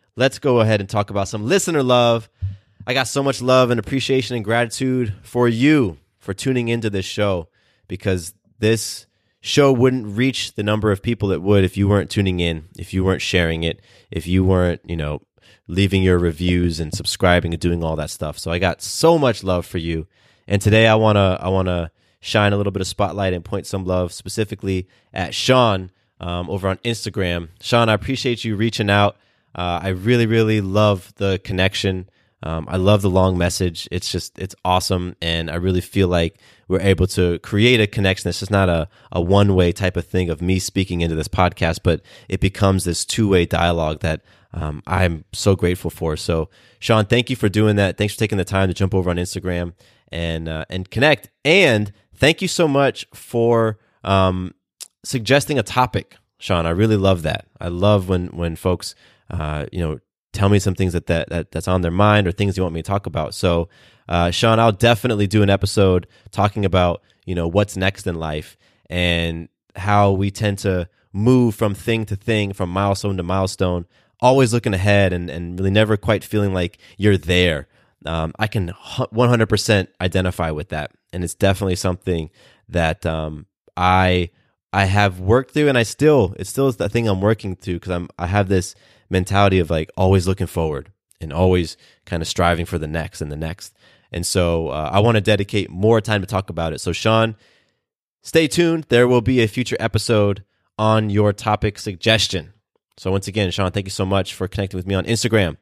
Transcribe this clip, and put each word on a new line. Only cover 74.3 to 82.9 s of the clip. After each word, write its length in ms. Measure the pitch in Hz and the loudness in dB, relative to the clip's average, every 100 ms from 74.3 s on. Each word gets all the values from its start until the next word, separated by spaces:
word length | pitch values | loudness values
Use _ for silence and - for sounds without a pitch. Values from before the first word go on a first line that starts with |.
| 135 120 | 4 4
looking 180 | 117 120 | 2 0
ahead 400 | 92 101 101 95 | 0 4 4 4
and, 160 | 87 87 | 0 -6
and 300 | 80 85 90 | -8 -8 -4
really 120 | 98 | 2
never 280 | 104 107 104 | 4 4 2
quite 260 | 117 98 | 0 -2
feeling 300 | - 107 101 | -2 -2 0
like 240 | 92 87 - - - | -2 -4 -8 -18 0
you're 220 | 101 92 | 2 2
there. 500 | 78 90 90 73 - _ _ _ 78 | 2 2 2 0 -6 _ _ _ -6
Um, 260 | 80 80 - | -4 -4 -4
I 80 | 107 | -4
can 220 | 107 85 | -2 -6
hu-, 400 | - - - - | -8 -12 -8 -4
one 180 | 110 123 | 2 4
hundred 200 | 120 107 | 4 2
percent 420 | 104 - 101 87 - | 0 2 2 0 -4
identify 500 | 92 92 90 90 82 | -2 0 -2 -2 -4
with 200 | 76 - | -6 -8
that. 220 | 78 73 _ _ | -8 -10 _ _
And 100 | 90 | -8
it's 120 | 85 | -8
definitely 420 | - 98 95 98 87 | 0 0 2 0 -2
something 540 | 92 90 92 85 78 _ _ _ - | -2 -2 -2 -4 -6 _ _ _ -6
that, 360 | 85 80 | -2 0